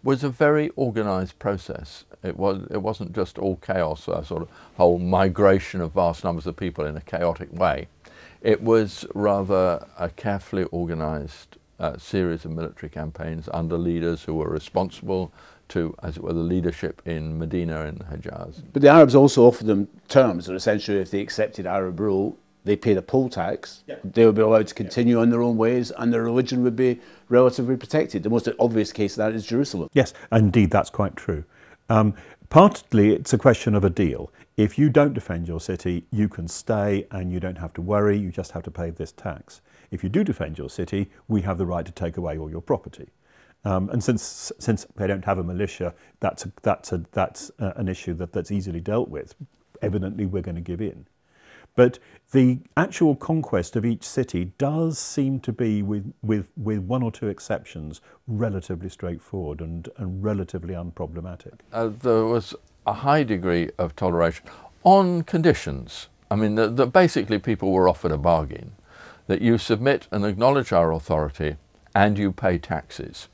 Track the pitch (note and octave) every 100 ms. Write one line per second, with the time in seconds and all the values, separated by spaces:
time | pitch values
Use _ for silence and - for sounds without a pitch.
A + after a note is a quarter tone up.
0 | C3 C3+ C#3+ B2 D3 D3+ D3+ - C3 A2
1 | G#2 F#2+ F#2+ - G#2 G2 - - D2+ -
2 | _ - F#2 - G2 F#2+ - G#2 G2 A2
3 | F2+ F#2+ F2+ - G2 F#2 - F#2 D#2+ D#2
4 | - E2 D#2 E2 E2 - - - F2 F2
5 | F2+ F#2 F#2+ F2 G2+ F#2+ - F#2 E2+ F#2+
6 | E2+ E2 F#2 E2+ E2+ D#2 F#2+ E2 D2+ D2+
7 | - F2 E2+ E2 F2 E2+ F#2 C2+ - _
8 | - - - _ G#2 G#2 A2+ A2+ G#2 -
9 | - G2 G#2 G2 F#2+ F#2+ F#2 E2+ - -
10 | F2 - A2 G2+ - F#2+ F2+ F2 E2+ E2
11 | D#2 D#2 C#2+ - - - _ _ E2 B1
12 | - G2 F2 E2 D#2+ D#2+ E2 - D#2+ D#2
13 | D#2 D#2 D#2+ D#2+ D#2 E2+ E2 E2+ F2 E2+
14 | E2+ E2 - D#2+ D#2+ D#2 - F2+ F#2+ -
15 | - F#2+ F2 - - _ _ F#2 E2 -
16 | F2 D#2+ F2 E2 E2 F2+ E2+ D#2+ D#2+ -
17 | - D#2+ D#2 D#2+ D#2+ F2+ E2 D#2 D#2 -
18 | - - - - E2+ - - C#3 C#3+ D#3+
19 | C#3+ C3+ C#3 C3+ A#2+ A#2+ A2 G2+ G2+ -
20 | - C3+ B2 F2 F2 F#2 A2 G#2 - G2+
21 | F2+ G2+ G2+ - G#2+ - F2+ F#2+ F#2 F2
22 | G#2+ F#2+ G#2 - _ _ - G#2 A#2 F#2+
23 | - C3 B2+ G2 F2 - - - - -
24 | - - A2+ G#2 A2 A2 G#2+ - G2+ -
25 | A#2+ A#2 A#2 A#2 A#2+ A2+ A2+ B2 A#2+ -
26 | A#2 A#2 A#2 B2 A#2+ B2 B2 A#2 B2+ B2
27 | - - _ B2 B2+ B2+ B2 C3 - D#3
28 | - G2+ F#2+ A#2 A#2 - A#2+ A2+ G#2 -
29 | G2+ A2 G#2+ A2 G2+ A#2+ C#3 F#2+ D#2 C#3
30 | B2+ - - A#2 G#2 A2+ F#2 G2 - -
31 | G2 - - D#2 D2+ _ - _ - A2+
32 | G#2+ G2+ - - - D#3 G3 - - A2+
33 | G#2 G#2 - A#2+ C#3 A2+ - G#2 F#2+ E2+
34 | F2 A#1+ - _ _ - G#2 - D3 C3+
35 | C#3+ A2+ - E2+ E2 E2 - F#2 F#2 F2
36 | - G#2 G#2 - E2+ - - G#2+ G#2 G2+
37 | - G2 F2+ F2+ F2+ F2+ E2 - F2 G#2
38 | G#2 G2+ F#2+ F2+ F2+ F#2+ E2+ E2 E2+ D#2+
39 | E2 - G2+ D2 - - _ _ _ F2+
40 | F#2+ C#3+ G3+ A2+ D#2 D#2 C#2 - F2 G2
41 | G2+ _ - G#2+ F#2 F2 F2 F2 E2+ -
42 | F2 F2 E2+ D#2 D#2 E2 - C3 - -
43 | - _ _ _ _ _ G#2 F#2 G2 A#2+
44 | G#2 A2+ - - - - - G#2+ - -
45 | G2 F#2+ F#2+ F#2+ F2 F2+ G2+ - F2 -
46 | _ _ F#2+ - - - A2 - - F2+
47 | - - F2+ - - - G2 - F#2 F2+
48 | - E2 F2 G2 E2 G2+ F#2 E2+ F#2 A2
49 | - D2 - _ - _ _ - G#2 G2
50 | F#2+ G#2 G2 F#2+ F2+ E2+ E2+ F2 G#2+ -
51 | - _ _ _ _ - _ - B2 -
52 | _ - _ C3+ B2+ B2+ - - - -
53 | D#3+ C3+ - D#3+ C#3 G2 F2 A#2 A#2 A2+
54 | - - B2 F2+ F2+ - C#3 D#3 E3 D3+
55 | - - C3+ C3+ - A2 A#2 G#2 G2 G#2
56 | G2+ - G#2+ G#2+ F#2 - G#2+ G#2+ F#2 B2+
57 | A#2 - G#2+ F#2+ - G#2+ - E2 D#2 D2
58 | _ _ - G#2+ A#2 F#2+ - F2 F2+ -
59 | F2 E2 _ G2 D#2 D2+ E2 E2+ E2 -
60 | F#2+ F#2+ G#2 G2+ F#2 F#2 F2 F2 F2 -
61 | D#2+ E2 F2 E2+ - - _ A2+ A#2 G#2+
62 | B2+ A2+ A2 A#2 - - _ _ - G2
63 | C#3 D3+ B2 G2+ F#2 F2 E2 - E2+ -
64 | F#2+ E2+ E2 - - - - _ F3 G3
65 | F#3 E3+ D#3+ F3 D#3+ - - C2+ A#1 -
66 | - _ _ G#2 G#2+ G#2+ A2 A#2+ B2+ F#3
67 | F3+ - G2+ G#2 A#2+ G#2+ F#2+ F#2 F2+ F2
68 | F2 D2+ E2 E2 D2+ - - - _ -
69 | - - - F#2 A#2 A#2 - G#2+ C3 C#3
70 | - G#2 G2+ G2 B2 C#3 - F2 E2 D#2+
71 | - D#2 D2+ - D2+ D#2 _ _ _ G2+
72 | G#2 G2+ G2+ F#2+ F#2+ E2+ - D#2 - -
73 | - - -